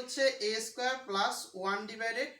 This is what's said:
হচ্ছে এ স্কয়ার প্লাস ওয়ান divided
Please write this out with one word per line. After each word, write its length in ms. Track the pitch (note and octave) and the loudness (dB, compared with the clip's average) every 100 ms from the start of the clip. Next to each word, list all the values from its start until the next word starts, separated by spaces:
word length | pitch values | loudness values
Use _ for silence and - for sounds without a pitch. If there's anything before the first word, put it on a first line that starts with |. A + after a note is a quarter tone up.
হচ্ছে 220 | B3 - C4+ - G#3 | -4 2 4 4 0
এ 40 | A3 A3+ | 0 -2
স্কয়ার 280 | - B3 C4 - | -2 0 0 0
প্লাস 260 | G3 A#3 - - F#3 | 2 2 2 -6 -4
ওয়ান 200 | F#3+ G3+ G#3+ | -2 0 -4
divided 400 | A3 A3+ A3+ C#4+ | -4 -2 -2 -4